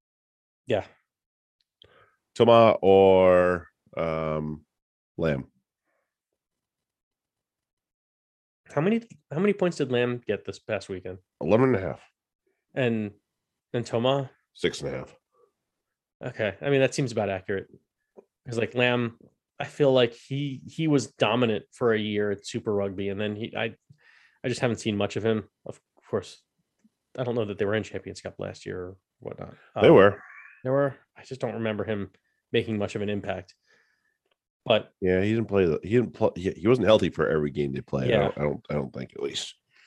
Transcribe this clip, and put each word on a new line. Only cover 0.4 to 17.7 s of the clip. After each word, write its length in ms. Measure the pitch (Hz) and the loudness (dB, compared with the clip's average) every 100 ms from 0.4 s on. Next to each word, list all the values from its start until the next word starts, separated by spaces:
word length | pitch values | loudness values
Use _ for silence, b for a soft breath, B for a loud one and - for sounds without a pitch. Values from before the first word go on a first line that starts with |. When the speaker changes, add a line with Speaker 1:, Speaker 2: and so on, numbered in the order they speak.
| _ _ - | _ _ -4
Speaker 1:
yeah. 200 | 104 - _ _ _ _ _ _ _ _ _ b b b b _ - | -4 -4 _ _ _ _ _ _ _ _ _ b b b b _ 2
Speaker 2:
Toma 360 | 120 117 113 - | 6 8 8 6
or, 880 | 95 98 98 95 92 90 90 90 82 _ _ - | 6 8 8 8 6 6 4 0 -6 _ _ -6
um, 680 | 82 80 78 78 76 78 78 _ _ _ _ - | -4 -2 -4 -4 -6 -8 -14 _ _ _ _ -4
Lamb? 320 | 82 69 - _ _ _ _ _ _ _ _ _ _ _ _ _ _ _ _ _ _ _ _ _ _ _ _ _ _ _ _ _ _ _ _ | -2 -2 -6 _ _ _ _ _ _ _ _ _ _ _ _ _ _ _ _ _ _ _ _ _ _ _ _ _ _ _ _ _ _ _ _
Speaker 1:
How 80 | - | -2
many, 200 | 170 226 - - - | 0 0 -4 -20 -10
how 80 | 143 | -2
many 140 | 202 | 0
points 240 | 202 180 175 | 0 -2 -2
did 140 | 139 | -2
Lamb 300 | 123 123 123 - | 0 0 -2 -4
get 160 | 101 - | -6 -6
this 140 | - | -12
past 300 | - 101 - | -6 -6 -6
weekend? 300 | 92 95 95 _ - | -12 -10 -14 _ -8
Speaker 2:
Eleven 280 | 78 110 131 | 0 4 4
and 20 | 107 | 2
a 20 | |
half. 220 | 92 64 - _ _ _ _ _ _ - | -2 -8 -14 _ _ _ _ _ _ -4
Speaker 1:
And, 360 | 127 113 104 101 _ _ _ _ _ | -2 -2 -6 -12 _ _ _ _ _
and 120 | 123 117 | -8 -4
Toma? 440 | 117 123 139 135 _ _ | -2 0 0 -4 _ _
Speaker 2:
Six 280 | - 85 - | -6 -4 -4
and 120 | 73 | -8
a 40 | 67 | -10
half. 180 | 73 - _ _ _ _ _ _ _ _ _ _ - | -12 -20 _ _ _ _ _ _ _ _ _ _ -12
Speaker 1:
Okay. 300 | 123 107 90 | -6 -6 -4
I 80 | 143 | -2
mean, 120 | 139 | 0
that 120 | 131 | 0
seems 180 | - 131 | 0 -4
about 180 | 110 101 | -2 -4
accurate. 380 | 95 - 95 - | -4 -4 -6 -8